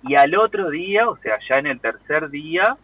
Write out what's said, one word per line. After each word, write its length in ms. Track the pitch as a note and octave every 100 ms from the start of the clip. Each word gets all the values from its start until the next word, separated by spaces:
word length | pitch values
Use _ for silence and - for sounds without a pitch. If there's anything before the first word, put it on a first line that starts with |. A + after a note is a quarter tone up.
| C3
Y 100 | C#3+
al 200 | C#3+ F#3
otro 340 | A3 G3+ F3+
día, 400 | D3 F#3+ G3+ A#3
o 80 | -
sea, 200 | A2+ G#2+ -
ya 60 | C3
en 80 | C#3+
el 120 | B2+
tercer 500 | A2+ - - D3+ D#3
día 460 | C#3+ D3+ E3+ G#3 C4+